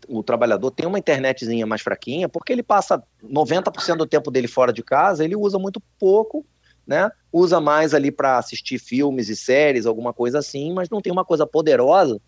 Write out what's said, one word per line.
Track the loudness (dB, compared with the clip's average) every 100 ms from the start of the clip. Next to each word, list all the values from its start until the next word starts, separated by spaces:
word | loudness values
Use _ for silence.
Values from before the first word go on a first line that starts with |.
| -10
o | -8
trabalhador | -4 0 0 0 -2
tem | -4
uma | -4 -2
internetzinha | 0 0 0 -4 -4 -4
mais | -2 -4
fraquinha, | -4 -6 -6 -6 -6
porque | -6 -4
ele | -2
passa | 2 0 2 -2 -4 _
noventa | -4 -2 0 0 -2
por | -4
cento | -4 -2
do | 0
tempo | -2 0
dele | -2 -2
fora | 0 0
de | 0
casa, | -2 2 2 0
ele | -2 -2
usa | -2 -2
muito | -4 -10 -14 _
pouco, | 2 4 2 -6 -12 _ _ _
né? | -4 0 0 -4 _
Usa | 2 4 4
mais | 4 2 4
ali | 2 0
pra | 0 2 2
assistir | -2 -8 -10 -10
filmes | -4 -2 0 -2 -4
e | -6
séries, | 0 4 4 2 0
alguma | -2 -4
coisa | -4 -2 -2
assim, | -4 -8 -6
mas | -6 -4
não | -6
tem | -4
uma | -4
coisa | 0 0 0
poderosa | 0 2 4 6 4 4 0